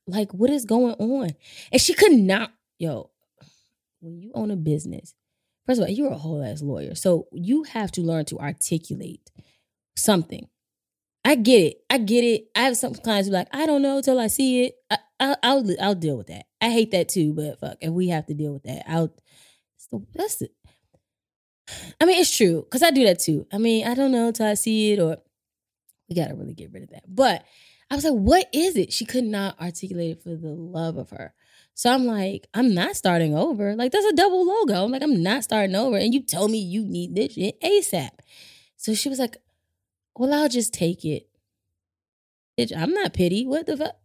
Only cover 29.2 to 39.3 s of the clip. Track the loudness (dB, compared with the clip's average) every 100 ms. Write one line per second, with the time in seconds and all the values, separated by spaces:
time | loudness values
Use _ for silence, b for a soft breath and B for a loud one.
29.2 | -2 -4 -6 -6 -10 -10 -10 -6 -6 -8
30.2 | -12 -12 -10 -12 -10 -6 -6 -6 -12 -14
31.2 | -18 -20 b b b -4 0 2 0 -2
32.2 | -4 -6 -8 0 2 4 0 0 0 2
33.2 | 2 0 0 -2 -4 -2 0 2 2 4
34.2 | 4 4 2 2 2 0 0 -2 0 0
35.2 | 0 -2 -2 0 0 0 0 0 0 0
36.2 | -2 -2 0 0 -2 -4 -4 -6 -4 -4
37.2 | -4 -2 -6 -4 0 0 0 -4 -6 -12
38.2 | B B B B B _ -4 -2 -2 -2
39.2 | -4